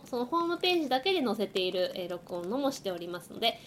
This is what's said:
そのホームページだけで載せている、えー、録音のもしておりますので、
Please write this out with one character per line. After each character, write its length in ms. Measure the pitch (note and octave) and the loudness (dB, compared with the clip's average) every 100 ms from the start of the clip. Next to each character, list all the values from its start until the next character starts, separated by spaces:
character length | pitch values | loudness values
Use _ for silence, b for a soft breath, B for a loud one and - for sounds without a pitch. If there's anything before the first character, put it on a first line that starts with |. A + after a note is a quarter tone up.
そ 140 | - B3 | -4 -2
の 80 | B3 | 0
ホ 140 | E4+ | 2
ー 40 | |
ム 140 | E4+ F4 | 2 2
ペ 160 | F4+ | 2
ー 80 | F4 | 2
ジ 60 | D4 | 4
だ 120 | B3+ | 2
け 120 | F#4 | 2
で 120 | F#4+ | 2
載 100 | B3 | 2
せ 120 | G#3 G3 | 2 0
て 140 | G3 | 0
い 120 | F#3 | 0
る、 180 | F#3 F3+ | 2 0
え 120 | - F3 | -2 -6
ー、 40 | |
録 260 | F3 - F3+ | -6 -6 -6
音 140 | F3 | -2
の 80 | B3 | 0
も 120 | C4+ | 0
し 120 | C4+ | 0
て 80 | G3 | -4
お 80 | F3 | -4
り 100 | F3 | -4
ま 120 | F3 | -8
す 120 | - | -10
の 60 | - | -2
で、 200 | A3+ - | 0 0